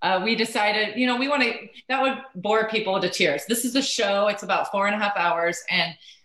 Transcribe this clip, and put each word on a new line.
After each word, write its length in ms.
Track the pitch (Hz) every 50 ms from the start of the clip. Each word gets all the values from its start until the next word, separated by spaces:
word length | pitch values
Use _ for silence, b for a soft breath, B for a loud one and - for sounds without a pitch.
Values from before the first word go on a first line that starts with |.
| -
Uh, 180 | 175 190 185 185
we 120 | 220 226
decided, 640 | 220 226 226 - 233 208 208 208 208 214 208 208
you 100 | 240 254
know, 100 | 254 247
we 120 | 240 262 277
wanna, 240 | 294 277 247 233 - - - - B B B -
that 120 | 254 269 262
would 160 | 262 226 208 - - -
bore 340 | 185 180 208 214 220 214 214
people 320 | 220 220 - 190 190 196
to 80 | 185 180
tears. 360 | - - 190 156 139 - - -
This 160 | 233 233 -
is 100 | 247 226
a 60 | 277 269
show. 460 | - - - 220 196 202 202 208 208
It's 140 | 202 208 -
about 280 | 185 190 165 - -
four 160 | - 196 196
and 80 | 202 208
a 40 | 214
half 180 | 214 202 202
hours. 420 | 190 175 175 170 170 170 170 170 - - -
And 240 | 175 180 165 170 156 B B B B B B